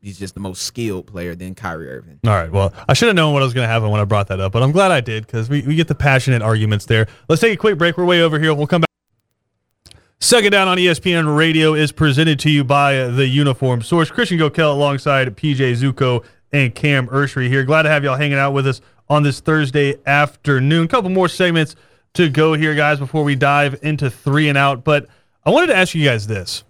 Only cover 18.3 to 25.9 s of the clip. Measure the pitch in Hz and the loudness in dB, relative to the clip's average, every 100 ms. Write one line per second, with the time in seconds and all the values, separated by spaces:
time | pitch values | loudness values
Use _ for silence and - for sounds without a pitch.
18.3 | 139 139 139 135 127 _ _ _ 147 147 | 0 0 0 -2 -4 _ _ _ 0 0
19.3 | 135 - 156 143 143 143 143 - 143 147 | -2 -2 0 0 0 -2 -2 -2 0 0
20.3 | - - 135 131 165 165 262 190 185 180 | -4 -2 0 2 0 2 0 0 0 -2
21.3 | - 180 170 156 - _ _ _ - 175 | 0 0 0 -2 -6 _ _ _ -2 0
22.3 | 135 160 156 156 147 147 151 135 156 147 | 2 2 2 0 0 0 0 -2 -2 0
23.3 | 139 139 143 143 135 151 151 139 - - | 0 2 2 0 -2 -6 -4 -4 -4 -2
24.3 | 143 151 139 139 135 147 147 - _ _ | 0 2 2 0 0 0 -2 -2 _ _
25.3 | _ - 240 349 208 185 | _ 0 2 2 2 0